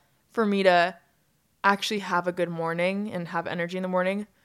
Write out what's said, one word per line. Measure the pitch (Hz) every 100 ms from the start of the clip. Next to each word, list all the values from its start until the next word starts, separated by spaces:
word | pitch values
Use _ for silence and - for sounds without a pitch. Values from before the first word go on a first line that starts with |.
| _ _ _
for | 240
me | 214 196
to | 190 175 175 - _ _ _ _ _ -
actually | 196 202 - 208
have | 190 175 175
a |
good | 180 170
morning | 165 165 170 180 196 208
and | 180 170
have | 170 165
energy | 170 170 185
in |
the | 185
morning. | 180 185 202 208 _